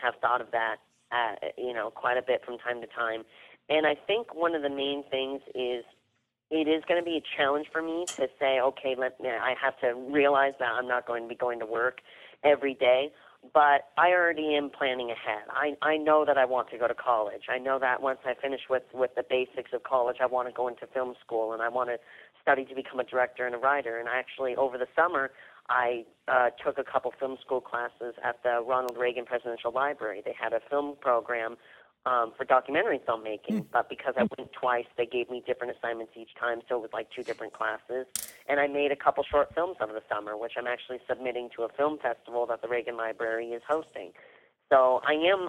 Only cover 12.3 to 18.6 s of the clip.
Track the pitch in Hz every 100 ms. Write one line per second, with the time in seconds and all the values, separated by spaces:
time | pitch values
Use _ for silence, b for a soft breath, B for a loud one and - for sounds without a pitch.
12.3 | B 147 139 139 127 123 127 147 b b
13.3 | b - 151 147 143 - - 175 180 170
14.3 | 156 156 147 143 - 139 127 120 113 120
15.3 | 107 110 131 147 135 147 156 151 151 147
16.3 | 139 127 127 113 117 117 117 127 113 104
17.3 | 104 - 127 131 135 131 123 135 131 131
18.3 | - 139 131